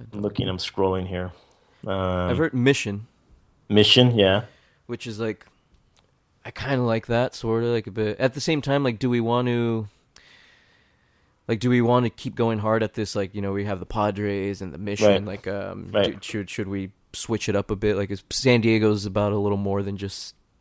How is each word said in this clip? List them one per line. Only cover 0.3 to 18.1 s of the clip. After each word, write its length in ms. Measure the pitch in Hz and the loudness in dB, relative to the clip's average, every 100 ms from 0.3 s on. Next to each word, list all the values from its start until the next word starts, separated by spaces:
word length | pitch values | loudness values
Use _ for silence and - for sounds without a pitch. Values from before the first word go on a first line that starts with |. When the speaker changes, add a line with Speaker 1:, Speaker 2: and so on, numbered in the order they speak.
| 101 95 | -2 -2
Speaker 1:
I'm 80 | 92 | -4
scrolling 480 | - - 95 92 92 | -4 0 0 0 -2
here. 240 | 90 90 - _ _ _ _ - | -4 -6 -10 _ _ _ _ -6
Um, 60 | 95 92 90 90 | -2 0 0 0
Speaker 2:
I've 80 | 117 | 0
heard 160 | 160 127 | 0 2
Mission. 500 | 123 139 - 101 113 _ _ _ _ _ - | 2 2 0 -8 -10 _ _ _ _ _ 2
Speaker 1:
Mission, 480 | 104 101 - 123 117 | 6 8 8 6 6
yeah. 280 | 95 98 107 _ _ _ - | 4 4 -2 _ _ _ -12
Speaker 2:
Which 180 | 120 120 | -10 -10
is, 140 | 104 | -6
like, 260 | 113 104 - _ _ _ _ _ _ _ _ _ | -6 -6 -12 _ _ _ _ _ _ _ _ _
I 60 | - | -16
kinda 320 | - 135 135 | -10 -4 0
like 240 | 120 113 - | 0 0 0
that, 280 | 117 127 - | 0 0 -2
sorta, 320 | 113 113 120 | -2 0 0
like, 180 | 117 107 | -2 -2
a 60 | |
bit. 280 | 101 107 - | -4 -2 -2
At 140 | 131 | -6
the 80 | 143 | -6
same 220 | 147 156 | -2 -2
time, 200 | 135 139 | 0 0
like, 140 | 139 110 | 0 -2
do 100 | 131 | 0
we 100 | 120 | 0
want 260 | 113 120 123 | 0 0 0
to, 400 | 120 117 113 104 _ _ - - - _ _ _ _ _ _ _ _ _ _ - | -2 -2 -4 -6 _ _ -20 -20 -20 _ _ _ _ _ _ _ _ _ _ -6
like, 120 | 113 | -2
do 100 | 123 | 2
we 100 | 123 | 4
want 240 | 117 123 120 | 4 4 2
to 40 | |
keep 240 | - 131 - | -2 -8 -2
going 240 | 113 110 | 0 0
hard 220 | 107 110 | 0 0
at 120 | 107 - | 0 -4
this? 200 | 107 107 | -4 -2
Like, 200 | 98 104 | -4 -4
you 60 | |
know, 100 | 98 | -4
we 120 | 98 101 | -2 -4
have 140 | 95 | -6
the 60 | 92 | -6
Padres 760 | 113 104 98 104 101 98 95 | -2 0 0 -2 -2 -4 -6
and 120 | 95 | -10
the 40 | 73 | -10
Mission. 280 | 104 101 104 | -6 4 4
Speaker 1:
Right. 160 | 98 101 | 4 0
Speaker 2:
Like, 220 | 101 - | -8 -6
um, 420 | 101 95 95 95 | -6 -8 -10 -4
Speaker 1:
Right. 200 | 101 98 | 0 0
Speaker 2:
do, 40 | - | -2
should, 280 | - 107 98 | -8 -8 -8
should 180 | - 95 | -6 -6
we 240 | 98 95 - _ | -6 -8 -12 _
switch 340 | - - 110 - | -10 -4 -4 0
it 60 | 98 | 0
up 140 | - | 0
a 60 | 101 | 0
bit? 200 | 104 98 | 0 0
Like, 120 | |
is, 140 | 101 | -2